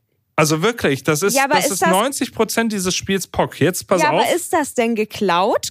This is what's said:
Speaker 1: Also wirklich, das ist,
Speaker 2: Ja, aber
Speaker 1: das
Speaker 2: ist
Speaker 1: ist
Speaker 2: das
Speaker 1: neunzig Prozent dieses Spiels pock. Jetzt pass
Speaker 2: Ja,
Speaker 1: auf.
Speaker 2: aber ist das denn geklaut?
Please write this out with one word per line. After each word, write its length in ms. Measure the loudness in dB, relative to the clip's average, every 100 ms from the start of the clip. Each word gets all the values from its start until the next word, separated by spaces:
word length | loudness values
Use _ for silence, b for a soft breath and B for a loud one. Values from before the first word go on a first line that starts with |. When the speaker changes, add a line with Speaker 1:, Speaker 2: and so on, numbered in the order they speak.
| _ _ _ 0
Speaker 1:
Also 220 | 0 2
wirklich, 420 | 0 0 0 0
das 200 | 0 0
ist, 120 | 2 2
Speaker 2:
Ja, 100 | 2
aber 100 | 2
Speaker 1:
das 100 | 0
Speaker 2:
ist 60 |
Speaker 1:
ist 80 | 0
Speaker 2:
das 80 | 2
Speaker 1:
neunzig 420 | 2 0 -2 -6
Prozent 400 | -2 -2 0 -2
dieses 240 | -2 -2 -4
Spiels 300 | -2 -2 -2
pock. 320 | -4 -2 0
Jetzt 280 | 0 0 0
pass 160 | 2
Speaker 2:
Ja, 80 | 2
Speaker 1:
auf. 100 | 2
Speaker 2:
aber 100 | 2 0
ist 180 | 0
das 220 | -2 -2 -2
denn 200 | -2 -2
geklaut? 760 | -4 -2 0 2 2 0 -4